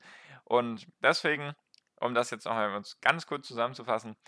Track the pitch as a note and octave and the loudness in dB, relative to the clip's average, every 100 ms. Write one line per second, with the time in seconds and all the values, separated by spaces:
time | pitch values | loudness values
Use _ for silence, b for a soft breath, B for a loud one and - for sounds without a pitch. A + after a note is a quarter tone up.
0 | B B B B - A#2+ A#2+ A2 - - | B B B B 0 2 2 -4 -14 0
1 | C3 D#3+ E3 D3 C#3+ D3 _ _ _ - | 2 2 2 0 -4 -10 _ _ _ -4
2 | A#2+ A#2+ A#2+ A2 - A2+ G#2 G2+ G2+ - | 0 2 0 -2 -2 0 0 -2 -8 0
3 | B2+ D#3+ - D3 - A#2+ A#2+ C3 A#2 A2+ | 4 4 0 -8 -6 -2 -2 -2 -2 -2
4 | A2+ A2 | -4 -16